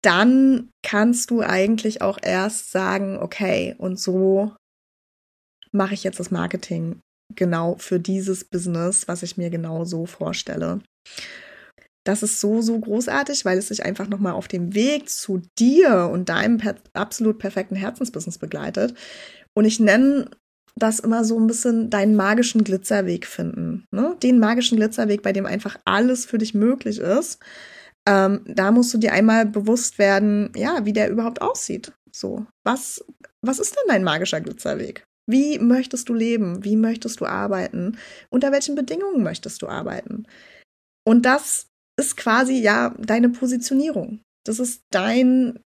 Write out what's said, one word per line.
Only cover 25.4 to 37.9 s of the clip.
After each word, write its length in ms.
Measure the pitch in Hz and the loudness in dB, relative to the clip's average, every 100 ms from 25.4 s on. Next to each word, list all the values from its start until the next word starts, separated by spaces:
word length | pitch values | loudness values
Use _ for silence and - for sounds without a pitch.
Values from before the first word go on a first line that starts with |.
| 196 | -2
einfach 320 | 196 214 - - | -4 -6 -6 0
alles 400 | 196 247 254 - | 2 2 0 -2
für 140 | 226 | -2
dich 160 | 214 202 | 0 2
möglich 420 | 226 269 226 208 | 2 2 -4 -4
ist. 400 | - 226 - - - - - - - _ - | 0 0 0 -10 -18 -20 -20 -20 -20 _ 2
Ähm, 340 | 196 190 202 - | 4 4 0 -2
da 260 | - 190 | 0 4
musst 220 | 233 240 | 4 4
du 40 | 226 | 2
dir 140 | 220 | 2
einmal 320 | - 220 226 220 | 4 4 4 2
bewusst 540 | 214 208 240 - - | 0 0 0 0 2
werden, 520 | 202 196 208 208 208 - | 2 4 2 0 -2 -4
ja, 300 | 262 330 208 | -2 -2 0
wie 80 | |
der 180 | 208 208 | 0 0
überhaupt 300 | 220 233 240 | 0 -4 -4
aussieht. 500 | - 523 - - - _ _ | -4 -4 -6 -8 -10 _ _
So, 340 | - 95 98 - _ - | -12 -10 -8 -12 _ -4
was, 400 | 254 - - - - - _ | -2 -6 -14 -16 -20 -20 _
was 180 | 233 262 | -4 -4
ist 160 | 415 - | -4 -2
denn 80 | 480 | 0
dein 160 | 220 | 2
magischer 380 | 185 156 185 156 | 2 0 -2 -4
Glitzerweg? 640 | 165 - - 143 71 - _ _ - | -6 -8 -6 -6 -8 -12 _ _ 0
Wie 300 | 254 294 302 | 2 2 2
möchtest 500 | 233 247 254 247 - | 2 2 0 -8 -4
du 40 | |
leben? 500 | 233 226 233 190 180 | -2 0 0 -2 -4
Wie 120 | 202 214 | 0 2
möchtest 460 | 226 226 233 - | 2 -2 -8 -6
du 40 | - | -6
arbeiten? 720 | 190 202 190 180 - 180 | -4 -2 -2 -4 -6 -6